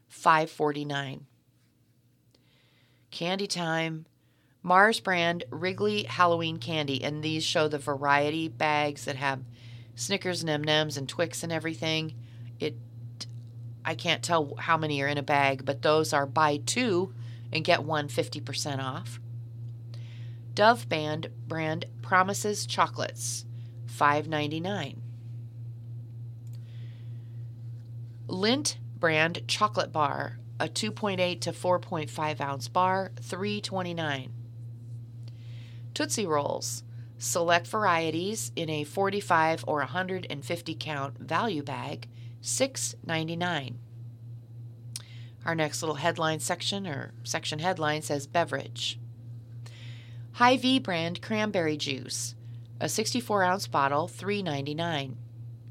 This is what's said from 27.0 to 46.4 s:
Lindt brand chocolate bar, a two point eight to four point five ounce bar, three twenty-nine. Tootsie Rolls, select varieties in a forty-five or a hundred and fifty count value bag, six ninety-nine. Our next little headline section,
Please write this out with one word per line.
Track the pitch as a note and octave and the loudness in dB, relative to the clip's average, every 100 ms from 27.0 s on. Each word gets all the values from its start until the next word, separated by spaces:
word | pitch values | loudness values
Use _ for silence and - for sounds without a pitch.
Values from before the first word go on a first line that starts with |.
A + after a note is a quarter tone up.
| - - - - - - - - - - - - - | -12 -12 -12 -10 -10 -10 -10 -12 -12 -12 -12 -12 -8
Lindt | F#3 G#3+ C#4 - - - - | 2 4 4 2 -2 -8 2
brand | E3 D#3 E3 E3+ - | 4 6 4 2 -2
chocolate | - G#3 F#3+ D3+ | 2 2 2 0
bar, | D#3+ C#3+ C#3 C#3+ - - - | 2 2 2 -4 -6 -10 -4
a | D#3 | -2
two | - G#3+ | 0 -2
point | - G#3 F#3 | 0 0 2
eight | F3+ E3+ | 2 2
to | E3+ | -4
four | E3 F3+ F3 | -2 2 2
point | - E3+ C#3+ | 2 -4 -4
five | D#3+ D3+ D3 | -2 -2 0
ounce | C#3 C#3 A#2 | -2 -2 0
bar, | F3+ F#3 F#3+ F#3 - | 4 4 4 0 -6
three | - F3+ G#3 G#3 | -8 -4 -2 -2
twenty-nine. | G3+ F#3+ F3 E3+ D#3 C3+ B2+ - - - - - - - - - - - - - - - - | -4 -4 -2 -2 -2 -2 -4 -10 -12 -12 -12 -12 -12 -12 -12 -14 -14 -14 -12 -12 -12 -14 -8
Tootsie | - D#4 A#3+ | -2 0 0
Rolls, | F#3 D3 D3 - - - - - - - | 2 2 2 0 -4 -6 -10 -14 -14 -8
select | - F3+ E3+ E3+ - | -2 2 4 4 4
varieties | G#3+ G3+ E3 E3 D#3+ G3 A3 - | 2 4 4 2 0 -2 -4 -4
in | E3 D#3+ | -4 -4
a | D3+ | -4
forty-five | D3 G3 G3 G3+ G3+ E3 D#3+ D#3+ - | -2 0 2 2 4 6 6 2 0
or | D3 | 0
a | B2+ | 0
hundred | F3 F#3 F#3 - | -2 -2 -4 -6
and | C#3+ | -6
fifty | - E3+ E3 D3+ | -4 -4 -4 -6
count | D#3 D3 C#3 A#2 | -4 -4 -4 -6
value | C3+ E3 A3+ D3+ | -2 0 2 -2
bag, | C#3 B2 C3+ - - - - - | -4 -6 -6 -8 -12 -14 -14 -10
six | - - C4+ - - - | -4 0 0 0 -6 -6
ninety-nine. | - D#3+ D#3+ E3+ F3+ D#3 C3 B2 - - - - - - - - - - - - - - - - | -2 -2 0 -2 0 -2 -4 -10 -14 -14 -14 -14 -14 -14 -14 -14 -14 -14 -12 -12 -12 -16 -16 -8
Our | E3+ E3 | -2 0
next | D3+ - | 0 -2
little | D#3+ C#3+ | -4 0
headline | E3 E3 D#3+ | 0 2 0
section, | D#3 | 0